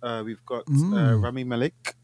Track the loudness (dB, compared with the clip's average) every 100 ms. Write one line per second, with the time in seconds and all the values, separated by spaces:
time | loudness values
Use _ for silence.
0 | -4 -4 -6 -10 -6 -8 0 2 2 2
1 | 4 4 2 -2 -4 0 -2 -2 -14 -14